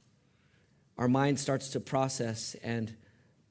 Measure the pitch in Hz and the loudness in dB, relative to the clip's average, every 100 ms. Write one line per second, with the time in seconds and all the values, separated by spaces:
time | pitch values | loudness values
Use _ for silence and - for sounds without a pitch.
0 | _ _ _ _ _ _ _ _ _ - | _ _ _ _ _ _ _ _ _ 0
1 | 123 131 143 139 - 135 - 135 - 135 | 4 4 4 2 0 -2 -2 -6 -2 0
2 | 135 - 117 110 - - 117 117 110 113 | 0 0 -4 -4 -8 -8 -4 -4 -4 -8
3 | - _ _ _ _ | -20 _ _ _ _